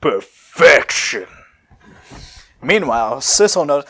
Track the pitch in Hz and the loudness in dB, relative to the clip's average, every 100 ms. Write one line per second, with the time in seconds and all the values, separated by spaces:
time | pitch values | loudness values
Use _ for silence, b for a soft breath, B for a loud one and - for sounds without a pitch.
0 | 156 98 - - - - 165 143 - - | -4 -4 -6 -20 -14 4 6 6 2 -6
1 | - 113 92 - - _ _ - b b | -6 -8 -10 -20 -20 _ _ -20 b b
2 | b b b b b b 127 208 175 113 | b b b b b b -2 -2 0 -2
3 | 110 120 - - 202 190 151 143 | -2 -4 -2 0 2 0 0 -2